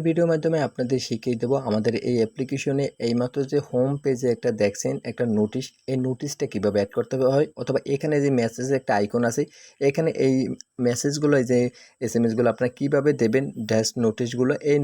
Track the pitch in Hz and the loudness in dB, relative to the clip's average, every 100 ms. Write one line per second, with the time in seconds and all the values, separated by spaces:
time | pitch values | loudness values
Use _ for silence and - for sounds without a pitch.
0 | 165 165 170 160 160 160 131 - 123 127 | 0 2 2 2 0 0 -2 -2 -2 -2
1 | - 117 - 117 120 139 127 107 110 113 | -2 -4 -4 -2 0 -2 0 0 0 -2
2 | - 123 110 - 127 139 147 139 139 - | 0 0 0 -2 -6 -4 -2 -2 -2 -4
3 | 117 120 123 - 135 143 135 127 131 143 | -2 0 -2 -4 -2 -2 -2 0 0 0
4 | 143 127 127 117 123 107 104 - 127 139 | -2 0 0 0 -2 0 0 0 -4 -6
5 | - 110 120 104 107 127 131 - - 131 | -6 -4 0 2 0 -2 -8 -10 -6 -2
6 | 127 127 143 - 139 107 101 101 98 - | -2 -4 -6 -6 -6 -2 0 0 0 -2
7 | 117 131 131 139 151 - 123 131 - 139 | -2 0 2 2 0 -2 -2 -2 -2 -2
8 | 156 147 139 131 113 - 131 135 - 107 | 0 2 2 2 0 -2 -2 -2 0 0
9 | 104 120 120 117 151 - - - 139 143 | 0 0 0 0 -4 -8 -20 -2 0 2
10 | 160 - 135 131 127 - - - 123 117 | 0 2 2 2 0 -6 -12 -2 -2 0
11 | 143 147 147 143 120 123 123 - - _ | -2 0 2 2 4 2 2 -4 -18 _
12 | 120 117 117 113 117 107 123 - 143 143 | -4 0 2 2 0 0 -2 -2 0 2
13 | 143 139 117 127 143 - 110 110 110 - | 2 2 2 2 0 -4 0 0 0 0
14 | 113 107 120 123 127 147 151 147 | 0 0 -2 0 0 0 2 2